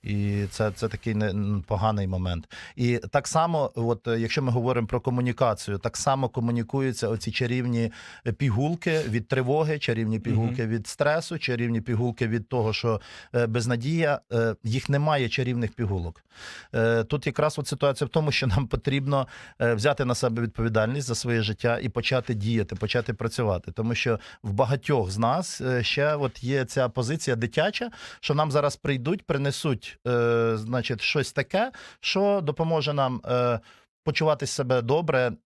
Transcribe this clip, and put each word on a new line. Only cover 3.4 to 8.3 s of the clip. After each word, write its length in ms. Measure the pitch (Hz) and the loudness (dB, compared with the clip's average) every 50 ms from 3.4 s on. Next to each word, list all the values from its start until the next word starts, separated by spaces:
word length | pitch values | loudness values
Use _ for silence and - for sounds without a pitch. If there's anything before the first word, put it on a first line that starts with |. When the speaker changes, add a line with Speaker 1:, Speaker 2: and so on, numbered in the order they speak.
| 160 170 170 156 139 120 - | 2 2 2 0 -2 -2 -2
Speaker 1:
от, 320 | - 117 117 120 104 _ | -2 0 0 -2 -2 _
е, 120 | 120 117 113 | -2 0 0
якщо 220 | 113 113 - 156 135 | 0 0 -2 -2 0
ми 80 | 127 | 0
говоримо 360 | 117 123 117 123 127 120 117 | 0 0 2 2 0 0 0
про 140 | 107 - 123 | 0 -2 -2
комунікацію, 760 | - - 123 123 123 123 117 - 139 120 107 - - - 101 | -2 0 -2 0 0 0 2 2 2 2 2 0 -4 -6 -6
так 200 | 95 - 117 - | -4 -4 -4 -4
само 320 | - - 147 135 135 135 117 | -2 0 0 2 2 0 -2
комунікуються 800 | - 131 117 117 120 120 113 - - 139 135 131 117 - - | -2 -2 -2 0 0 0 -2 -2 -2 -2 0 0 -2 -2 -2
оці 240 | 104 113 107 - 117 | -2 -2 -2 -4 -4
чарівні, 600 | 104 - 131 117 123 127 123 123 120 117 117 110 - - - - - - _ | -2 -2 -2 0 0 -2 0 0 0 0 0 -2 -4 -8 -18 -18 -20 -8 _
е, 40 | 117 | -6